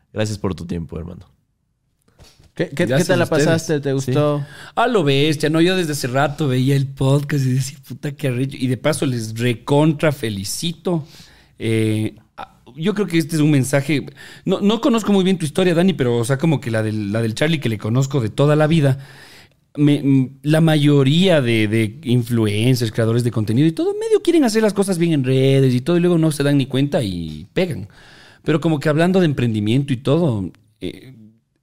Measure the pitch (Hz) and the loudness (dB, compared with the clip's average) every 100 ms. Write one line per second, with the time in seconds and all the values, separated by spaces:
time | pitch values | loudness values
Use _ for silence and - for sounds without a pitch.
0 | _ 104 107 107 95 85 87 87 80 85 | _ -6 -6 -4 -6 -6 -8 -8 -8 -10
1 | 85 90 - _ _ _ _ _ _ _ | -12 -16 -20 _ _ _ _ _ _ _
2 | _ _ - _ _ - 170 - 113 135 | _ _ -20 _ _ -8 -6 -2 0 0
3 | 180 175 165 156 165 165 - 151 139 135 | 2 0 2 2 2 0 0 -4 -2 -4
4 | 135 139 147 147 143 - - - 233 220 | -2 0 0 0 -6 -14 -8 -2 0 2
5 | 143 139 151 147 151 160 170 190 160 143 | 2 2 2 0 0 2 2 0 -2 -4
6 | 127 131 151 143 147 127 131 139 135 - | -4 -2 -2 -2 -2 0 2 0 -2 -2
7 | 135 143 143 147 131 131 135 - - 123 | 0 0 0 -2 0 -2 -4 -8 -16 -12
8 | 151 139 139 120 135 - 127 127 151 156 | -10 -6 -4 -4 -4 -4 -4 -2 -2 -2
9 | 143 120 110 110 123 120 - 143 156 151 | -2 -4 -6 -4 -2 -2 0 2 2 2
10 | 156 139 117 98 95 - 170 165 190 165 | -2 -2 -6 -6 -8 -6 -6 -6 -4 -4
11 | - - - - _ - 110 110 110 107 | -6 -18 -20 -20 _ -8 -2 0 0 -2
12 | 107 - _ - - _ _ 131 175 208 | -4 -8 _ -18 -18 _ _ -6 -4 -2
13 | 180 165 151 160 147 143 127 139 135 143 | 0 -2 0 0 2 2 2 0 0 -4
14 | - - - - - 190 202 226 294 226 | -4 -16 -20 -10 -4 0 0 2 2 0
15 | 202 196 185 175 151 185 180 165 190 143 | 2 2 2 0 -2 0 2 2 2 2
16 | 123 120 117 135 165 127 117 110 110 107 | 0 0 0 0 0 0 -2 -2 -2 -4
17 | 101 110 113 110 151 156 127 110 107 123 | -4 -2 -2 -2 -2 -2 -4 -4 -2 -2
18 | 135 139 107 117 147 151 151 165 139 135 | 0 -2 -2 0 2 2 2 2 2 0
19 | - - - - - _ _ 143 147 143 | -8 -20 -20 -20 -20 _ _ 0 2 2
20 | 139 135 127 - 147 156 160 156 147 143 | 2 2 0 -4 0 2 4 4 4 4
21 | 135 165 190 156 117 113 107 113 110 131 | 4 4 4 4 2 2 2 0 -2 -4
22 | 117 123 117 117 107 107 123 123 113 120 | -2 0 0 0 0 2 2 2 0 -2
23 | 113 117 120 110 107 117 160 160 370 415 | 0 0 0 -2 0 2 2 0 -4 -2
24 | 440 427 - 330 247 220 214 202 196 170 | 0 0 2 2 2 2 0 0 -2 0
25 | 170 151 127 131 135 135 131 123 131 175 | 0 2 2 2 4 4 4 2 0 2
26 | 175 170 156 147 143 143 131 131 147 170 | 2 2 2 0 2 2 0 0 0 0
27 | 104 87 80 76 95 165 180 101 104 - | -2 -6 -8 -12 -8 -4 -4 -4 -12 -18
28 | - - - _ - 143 165 151 160 147 | -20 -20 -20 _ -2 0 0 0 0 0
29 | 175 190 170 131 120 107 104 127 143 120 | 2 2 2 0 -2 -2 0 0 0 -4
30 | 127 160 170 107 90 - _ - 92 95 | 0 0 0 -2 -6 -10 _ -14 -12 -12
31 | 131 113 107 110 _ _ | -20 -20 -20 _ _ _